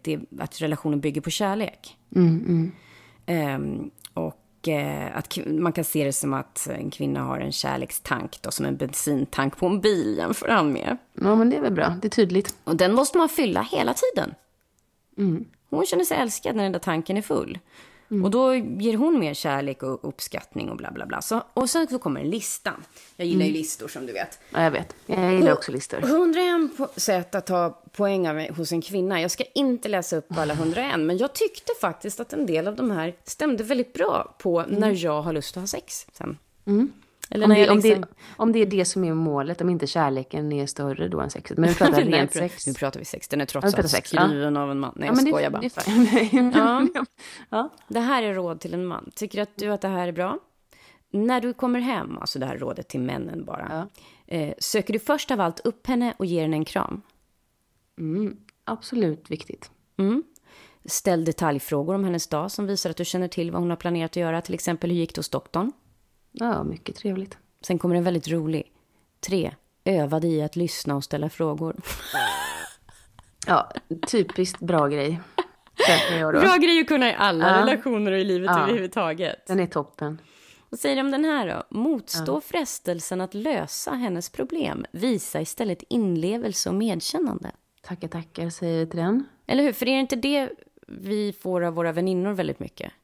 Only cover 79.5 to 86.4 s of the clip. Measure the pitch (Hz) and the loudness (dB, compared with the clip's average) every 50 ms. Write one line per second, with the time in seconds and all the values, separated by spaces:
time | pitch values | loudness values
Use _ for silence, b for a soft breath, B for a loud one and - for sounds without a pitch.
79.5 | 185 196 180 180 - 156 143 - _ - 151 147 156 160 b b b b b b | 0 0 0 0 -2 -4 -4 -4 _ -8 -8 -8 -8 -10 b b b b b b
80.5 | b b b b - - - 285 277 262 269 277 269 277 311 320 302 277 214 170 | b b b b -10 -4 -2 0 0 0 0 0 0 2 2 2 2 0 0 -2
81.5 | - - - - - 208 233 311 311 226 - - - 165 160 - 277 302 - - | -4 -6 -8 -6 -4 -2 0 0 0 -2 -4 -6 -6 -4 -2 -2 -2 -4 -4 -4
82.5 | - 349 285 - - - - 180 175 170 - - 190 185 185 185 - 202 226 311 | -4 -4 -4 -4 -8 -6 -6 -4 -4 -4 -6 -6 -4 -4 -4 -6 -6 -4 -2 -2
83.5 | 285 190 160 143 - - - - 269 247 247 214 180 170 - - - - 269 254 | -2 -2 -2 -4 -6 -8 -6 -4 -4 -2 -2 -2 -2 -4 -6 -6 -6 -6 -6 -4
84.5 | 330 339 - - - - - - - 170 202 262 233 180 - - - 151 160 - | -4 -4 -2 -2 -4 -6 -8 -10 -6 -2 0 0 0 0 -2 -4 -6 -6 -6 -6
85.5 | - - 233 208 175 - - - - 240 214 190 175 160 165 185 214 233 | -6 -4 -4 -4 -4 -6 -6 -4 -2 0 0 2 0 0 0 -2 -2 -2